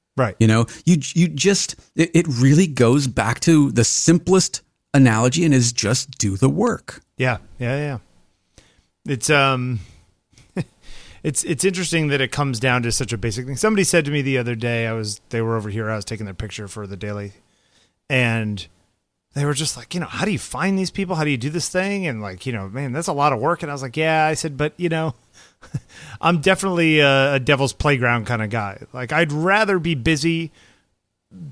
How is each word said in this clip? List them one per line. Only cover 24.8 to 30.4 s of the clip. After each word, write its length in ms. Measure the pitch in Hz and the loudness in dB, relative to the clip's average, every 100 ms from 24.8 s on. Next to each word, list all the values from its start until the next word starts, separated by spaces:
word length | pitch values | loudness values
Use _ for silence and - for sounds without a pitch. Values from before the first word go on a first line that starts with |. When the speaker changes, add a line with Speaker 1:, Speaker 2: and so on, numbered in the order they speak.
| 175 | -4
Speaker 1:
know, 240 | 160 160 - _ _ - _ | -2 -4 -6 _ _ -20 _
<laughs> 600 | - 135 _ - - - | -10 -10 _ -20 -18 -2
I'm 180 | 165 170 | 0 2
definitely 580 | 180 190 196 175 160 156 | 2 2 0 2 4 4
a, 340 | 143 135 139 139 | 4 4 4 2
a 40 | |
devil's 340 | 127 135 139 | 2 2 0
playground 520 | - 147 135 123 120 107 | 0 0 2 2 0 -2
kinda 220 | 117 107 | -4 -2
guy. 340 | 117 101 98 110 | -4 -6 -10 -14
Like, 180 | 127 120 | -12 -4
I'd 200 | 151 165 | -2 0
rather 460 | 151 175 208 208 185 | 0 0 2 2 0
be 160 | 165 | -2
busy 580 | 147 117 151 165 165 | -2 0 0 0 -2